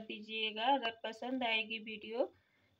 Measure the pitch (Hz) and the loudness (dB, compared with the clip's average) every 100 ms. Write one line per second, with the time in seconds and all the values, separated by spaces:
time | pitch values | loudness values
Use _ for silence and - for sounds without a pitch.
0 | 214 214 208 220 214 214 240 277 233 233 | -4 -8 -4 -2 0 2 4 6 4 -2
1 | 220 - 247 262 233 220 220 220 220 214 | -6 -4 -2 0 2 2 0 -4 -6 -10
2 | 220 233 359 - _ _ _ | -4 0 0 -2 _ _ _